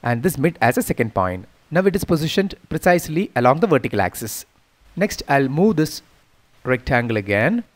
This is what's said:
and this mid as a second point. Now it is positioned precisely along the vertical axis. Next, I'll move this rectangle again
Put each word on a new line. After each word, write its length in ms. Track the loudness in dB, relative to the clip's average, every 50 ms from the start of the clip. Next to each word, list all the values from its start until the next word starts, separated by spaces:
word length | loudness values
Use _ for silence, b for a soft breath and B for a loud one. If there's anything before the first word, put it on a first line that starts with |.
| -2
and 200 | -2 -2 0 0
this 160 | -2 -2 0
mid 200 | -2 -2 0 2
as 160 | 2 2 2
a 60 | 2 0
second 320 | -2 0 -2 -2 -2 0
point. 320 | -2 -2 -2 -4 -8 -12 -16 _ _ _ _
Now 160 | -2 0 2
it 100 | 2 0
is 80 | 0 -2
positioned 500 | 0 -2 0 0 -2 0 0 -2 -2 -4 -10 _ _
precisely 600 | -8 0 2 2 2 2 2 -2 -4 -2 -4 -2 _
along 260 | 2 4 4 4 4
the 60 | 2
vertical 340 | 2 2 2 2 0 -2 0
axis. 440 | -2 -2 -2 -6 -10 -10 -10 -12 -16 _ _ _ _ _ _ _ _ _ _
Next, 280 | -4 -4 -4 -4 -8 -4 0
I'll 200 | 2 2 2 0
move 280 | 0 2 2 2 4
this 260 | 2 0 -2 -2 -12 _ _ _ _ _ _ _ _ _ _ _ _ _
rectangle 520 | -2 -2 -2 0 0 0 0 2 0 -2
again 480 | -2 0 0 0 2 2 2 0 -2 -6 _ _